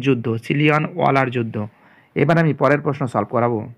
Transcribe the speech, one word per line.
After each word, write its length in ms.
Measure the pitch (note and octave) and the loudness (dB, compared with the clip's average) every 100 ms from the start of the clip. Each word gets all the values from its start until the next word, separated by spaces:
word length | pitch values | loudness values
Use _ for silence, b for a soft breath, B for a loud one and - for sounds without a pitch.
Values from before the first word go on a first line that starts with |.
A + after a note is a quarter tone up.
যুদ্ধ, 360 | C3 B2+ A#2 A2+ | 0 0 0 -4
চিলিওয়ান 500 | - C#3+ D3+ D3+ - | -2 0 2 2 -2
ওয়ালার 360 | F3+ C#3 C#3 C3 | 0 2 2 0
যুদ্ধ। 360 | B2 A2+ A2 G#2 b b b b | -2 -4 -6 -10 b b b b
এবার 240 | - D3 E3 | -2 2 2
আমি 160 | E3 | 2
পরের 260 | C#3 C3+ D3 | 2 2 2
প্রশ্ন 260 | D#3 C#3 C3 | 0 -4 -4
সলভ 200 | A2 G#2+ | -2 -2
করাবো 380 | A#2 A#2+ A2+ A#2+ | 0 0 -2 -6